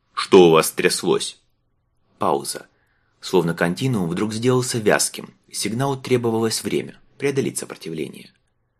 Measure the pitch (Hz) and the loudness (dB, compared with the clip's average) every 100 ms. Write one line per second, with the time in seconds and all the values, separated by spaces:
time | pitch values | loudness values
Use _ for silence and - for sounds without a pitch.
0 | _ - - 95 85 80 - - 87 - | _ -10 6 8 8 6 2 0 0 0
1 | 90 - - - _ _ _ _ _ _ | -2 -2 -4 -12 _ _ _ _ _ _
2 | _ - 95 69 - - - _ _ _ | _ -6 -2 -2 -4 -12 -16 _ _ _
3 | _ _ - 90 85 82 87 92 131 110 | _ _ -2 0 0 0 -2 -2 -2 -2
4 | 82 90 107 110 127 127 123 120 101 71 | -2 -4 -4 -2 0 0 0 -2 2 2
5 | - - - _ _ - 101 117 139 135 | 0 -8 -16 _ _ -8 -6 -4 -4 -4
6 | 127 123 117 113 113 - 98 76 64 - | -2 0 0 -2 -2 -4 -4 -4 -6 -14
7 | _ - 139 139 - - - - 82 80 | _ -8 -4 -2 -4 -6 -12 -12 -12 -10
8 | 67 - - _ _ _ _ | -10 -12 -20 _ _ _ _